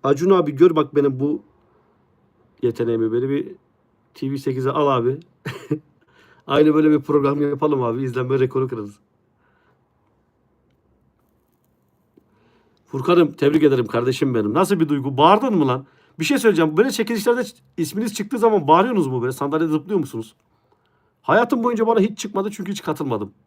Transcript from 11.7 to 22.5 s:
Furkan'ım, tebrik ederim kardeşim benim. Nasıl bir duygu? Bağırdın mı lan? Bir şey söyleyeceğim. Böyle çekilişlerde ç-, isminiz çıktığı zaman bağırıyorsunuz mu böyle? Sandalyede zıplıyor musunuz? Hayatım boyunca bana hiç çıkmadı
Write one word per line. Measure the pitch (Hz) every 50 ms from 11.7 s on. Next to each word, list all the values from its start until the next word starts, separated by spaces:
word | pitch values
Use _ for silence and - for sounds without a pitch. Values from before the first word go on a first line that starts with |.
| _ _ _ _ _ _ _ _ _ _ _ _ _ _ _ _ _ _ _ _ _ _ _
Furkan'ım, | _ - 135 131 - 175 175 170 143
tebrik | 139 - 143 143 151 156 151
ederim | 143 135 127 120
kardeşim | 107 - 117 120 127 127 - 147 135 123
benim. | 113 101 104 110
Nasıl | 156 190 190 202 165
bir | 160 143
duygu? | 147 143 127 139 135
Bağırdın | 127 151 170 202 208 262 262 208
mı | 175 147
lan? | 127 123 127 131 _ _ _ _ _ _ -
Bir | 160
şey | - 285
söyleyeceğim. | - 202 226 196 160 165 156 151
Böyle | 165 233 269
çekilişlerde | - - 220 214 233 214 208 247 240 247
ç-, | 247 247 - _ _ _ _
isminiz | - 165 - - 196 233 226 -
çıktığı | - 202 208 277
zaman | 233 214 233 214 196 147
bağırıyorsunuz | 135 156 175 202 254 247 196 156
mu | 131 127 123
böyle? | 117 127
Sandalyede | 127 - 143 143 147 160 165 160
zıplıyor | 151 156 139 180 214 190
musunuz? | 147 131 - 117 113 - _ _ _ _ _ _ _ _ _ _ _ _ _ _ _ _ _ _
Hayatım | _ - 156 214 240 240 - 240 226
boyunca | 247 240 214 226
bana | 220 226 220
hiç | 190 220 214 -
çıkmadı | - 202 - 196 190 214